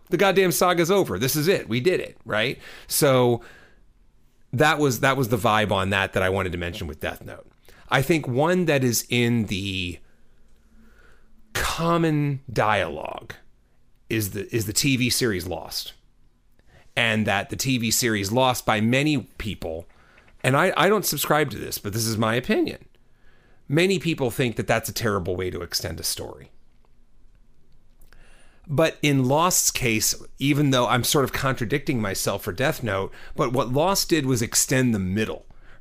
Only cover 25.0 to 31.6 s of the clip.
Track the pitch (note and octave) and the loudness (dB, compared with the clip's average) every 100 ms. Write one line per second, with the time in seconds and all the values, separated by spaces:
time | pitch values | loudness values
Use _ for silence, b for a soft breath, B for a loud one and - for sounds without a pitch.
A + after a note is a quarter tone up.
25 | A#2 G2+ F2 F2+ F#2 F2+ F2 - F2 F2 | -2 -2 -2 -4 -4 -6 -6 -6 -6 -6
26 | - - - - - - - - - - | -6 -6 -8 -14 -20 -20 -20 -20 -20 -20
27 | - - - - - - - - - - | -20 -20 -20 -20 -20 -20 -20 -20 -20 -20
28 | - b b b b b - C#3+ D#3+ - | -20 b b b b b -4 0 0 2
29 | D3 C3+ B2+ D3 F3+ - - - B2 A2 | 2 2 4 2 2 2 0 0 0 2
30 | - - - - C#3 C#3+ C#3+ C3 A2+ A#2+ | 0 -2 -8 -4 0 2 4 2 2 0
31 | A2+ D3+ B2+ - C3+ B2+ | 2 2 0 0 -2 -2